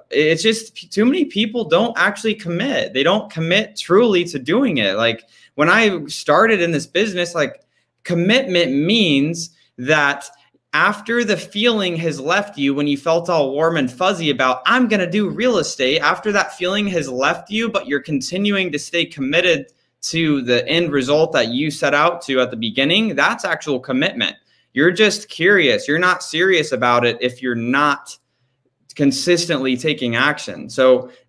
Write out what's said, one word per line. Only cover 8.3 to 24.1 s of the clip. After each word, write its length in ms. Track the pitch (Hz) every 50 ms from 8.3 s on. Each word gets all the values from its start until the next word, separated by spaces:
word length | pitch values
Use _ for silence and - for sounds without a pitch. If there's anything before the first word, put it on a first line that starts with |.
| 226 262 269 190 180 175 170 135
means 800 | 135 139 151 175 220 233 202 170 143 139 139 156 170 170 165 - _ _ _ _ _ -
that 500 | 123 135 156 151 147 139 139 143 - - - _ _ _ _ _ _ _ -
after 500 | 151 170 196 208 208 - - 233 240 240
the 120 | 202 202
feeling 600 | 160 - - - 208 220 240 226 214 190 180 170
has 240 | 165 165 165 139 120
left 360 | 131 151 180 202 202 202 -
you, 180 | 143 139 139 139
when 120 | 143 147
you 100 | 147 143
felt 320 | 139 - 165 165 170 170 175
all 220 | 175 160 143 131
warm 260 | 135 147 160 165 170
and 160 | 160 131 123
fuzzy 380 | 123 - 185 190 196 170 165 151
about, 320 | 135 123 131 131 127 - -
"I'm 240 | 180 226 254 254 214
gonna 220 | 214 196 180 170
do 180 | 170 214 208 180
real 300 | 147 165 233 254 233 185
estate," 400 | 147 - - - 131 127 147 151
after 340 | 147 151 180 185 - 214
that 240 | 202 202 - - -
feeling 300 | - 175 180 196 208 208
has 240 | 196 185 170 143 135
left 400 | 127 127 135 151 170 175 - -
you, 180 | 202 220 233 226
but 180 | - 196 -
you're 140 | 123 143 139
continuing 720 | 131 - 151 135 127 - 175 190 202 208 202 190 185 175
to 60 | 147 147
stay 260 | - - - 170 165
committed 640 | 165 - 156 135 131 151 170 180 180 165 143 135 - _ _ _ _ _ _ -
to 360 | - - 165 165 156 147 139
the 260 | 123 120 123 120 -
end 240 | - 156 170 175 156
result 420 | 143 139 127 131 147 156 160 165
that 160 | - 139 117 113
you 220 | 120 131 151 151
set 240 | 139 - 160 143 143
out 280 | 143 156 175 180 170
to 180 | - - 135 127
at 100 | 127 127
the 60 | 127
beginning, 580 | 110 113 113 - 135 135 147 175 208 226 214 156
that's 300 | 135 147 180 226 226 -
actual 340 | 185 165 - - 156 139 123
commitment. 560 | - - 131 127 156 190